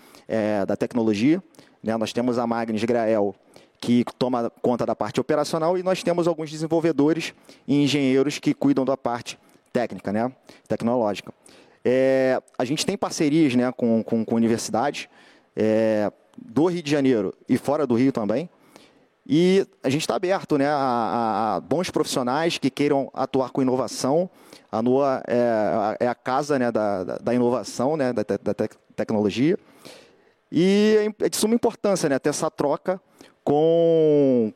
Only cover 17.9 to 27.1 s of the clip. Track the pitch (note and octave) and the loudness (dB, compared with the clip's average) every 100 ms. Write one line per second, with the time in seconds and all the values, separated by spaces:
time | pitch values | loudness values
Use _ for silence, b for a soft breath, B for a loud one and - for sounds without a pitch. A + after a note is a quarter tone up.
17.9 | A#2 C3+ B2+ G2+ A#2 F3 b b b b | 2 2 0 -2 -4 -6 b b b b
18.9 | b b _ - D3+ F3+ F#3+ - _ C3+ | b b _ -2 2 4 2 0 _ -4
19.9 | C#3+ - A#2 F3+ F#3+ - D3 C#3 D3+ C3+ | -2 -2 -4 -2 -2 0 0 2 0 0
20.9 | A#2+ G#2+ A2+ A2+ G2+ A2 F2+ - D#3 F3+ | 0 0 0 0 0 0 -2 -2 -2 -2
21.9 | D#3 D3 D3 B2 C#3+ E3 - C3+ - D3 | -2 -2 -2 -2 0 -2 0 -4 0 0
22.9 | C#3 C3 - C3 C3 B2 - C3 B2+ A2+ | 0 -2 -6 -4 -2 -2 -2 0 0 -2
23.9 | - C3 D#3 F#3 B B B B G#2+ A#2+ | -4 0 0 -2 B B B B -2 2
24.9 | C3+ C#3 B2+ - A#2+ A#2+ A2 G#2 G2+ G#2 | 2 2 -2 -2 0 2 0 0 0 -2
25.9 | - B2 A#2+ - C3 D3 C#3 A#2+ A2 G#2+ | -2 -2 -2 -4 -2 0 0 0 0 -2
26.9 | G2 F#2 | -2 -4